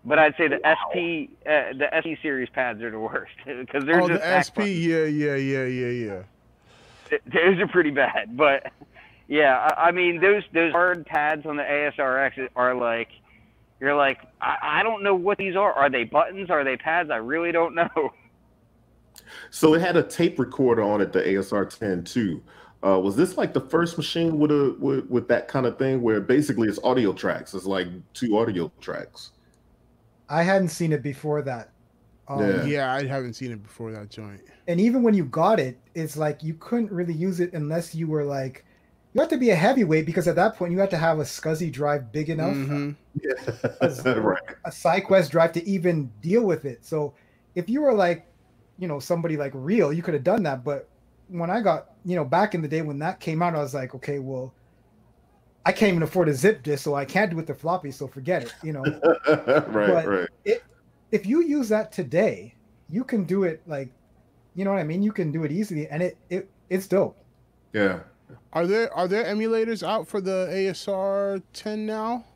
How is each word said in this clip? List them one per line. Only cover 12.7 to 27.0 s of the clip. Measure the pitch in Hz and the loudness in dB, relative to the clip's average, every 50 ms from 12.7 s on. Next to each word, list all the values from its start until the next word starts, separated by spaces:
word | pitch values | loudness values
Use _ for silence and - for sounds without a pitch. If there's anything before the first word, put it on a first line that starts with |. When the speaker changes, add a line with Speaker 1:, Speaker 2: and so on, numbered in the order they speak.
| 127 | 2
Speaker 1:
like, | 123 120 117 117 117 113 _ - - _ _ _ _ _ _ _ _ _ _ _ _ | 0 0 0 0 -2 -4 _ -10 -20 _ _ _ _ _ _ _ _ _ _ _ _
you're | 131 139 147 | 0 0 2
like, | 147 143 135 131 - - - _ _ | 4 4 2 2 -2 -10 -20 _ _
"I, | - 127 147 - | -4 -4 -4 -4
I | - 151 151 165 | -4 -2 0 0
don't | 202 226 226 202 | 0 0 -2 0
know | 196 202 196 | 2 2 2
what | 185 170 196 202 - | 2 2 0 -2 0
these | 196 196 170 | -2 -2 0
are. | 190 208 196 | 2 2 2
Are | - 135 139 143 | 4 4 2 4
they | 131 123 117 | 4 0 -2
buttons? | 110 - 147 165 - 185 190 196 170 | 2 2 2 2 2 -2 -10 -4 0
Are | 175 151 139 | 0 0 2
they | 135 127 | 0 -2
pads? | 120 - 160 160 175 175 147 | -2 -2 -2 -2 0 0 -2
I | 135 | -4
really | 113 110 120 147 165 170 170 | -4 -4 -4 -2 -2 -2 0
don't | 165 170 165 165 127 | 2 2 2 2 2
know." | 170 170 - - 165 143 123 - | 0 -2 0 0 -2 -2 -2 -4
<laughs> | _ _ _ _ _ _ _ _ _ _ _ _ _ _ _ _ _ _ _ _ - - - - - - - | _ _ _ _ _ _ _ _ _ _ _ _ _ _ _ _ _ _ _ _ -20 -20 -20 -20 -20 -20 -16
Speaker 2:
So | - - - 160 156 | -4 4 6 6 6
it | 165 | 6
had | 175 180 170 | 2 2 2
a | 170 | 0
tape | 139 - - - 170 170 - - | 0 0 -2 0 0 0 0 -2
recorder | 127 123 - - 131 123 117 113 | -4 -4 0 0 2 2 4 2
on | 107 101 104 104 | 2 0 2 2
it, | 98 87 | 0 2
the | - 92 - 87 | 2 0 2 2
A | 98 98 | 0 0
S | 95 - | 0 -2
R | 107 101 95 | -2 -2 -2
ten | - - - 113 101 92 87 87 | -4 -6 -6 -4 -4 -4 -4 -6
too. | - - 123 113 95 78 - - - - - - - _ _ - | -4 -4 -2 -2 -2 -4 -6 -10 -18 -20 -20 -20 -20 _ _ 2
Uh, | 98 95 95 | 2 4 4
was | 92 101 98 | 2 2 2
this, | 123 175 185 - | 2 2 2 2
like, | - 233 160 - | -2 -2 0 -2
the | 139 | -4
first | - - - 165 170 170 - | -4 0 0 0 0 0 -2
machine | - 143 - - 165 165 165 160 147 | -6 -6 -4 -2 0 0 0 2 2
with | 151 151 | 2 4
a, | 147 147 143 131 - - | 4 2 2 0 0 -2
with, | 139 135 135 131 - | -2 -2 -2 -2 -2
with | - 123 120 117 - | -2 -2 -2 2 2
that | 120 101 - - | 0 0 0 -2
kind | - 139 123 | -2 0 0
of | 120 - - | 0 0 0
thing | 135 135 131 127 | 0 0 0 2
where | 120 113 110 104 | 2 2 2 2
basically | 98 - 123 147 147 147 117 101 113 107 | 2 4 4 4 4 2 0 0 0 0
it's | 98 - - | 0 0 0
audio | 123 123 131 | 2 2 4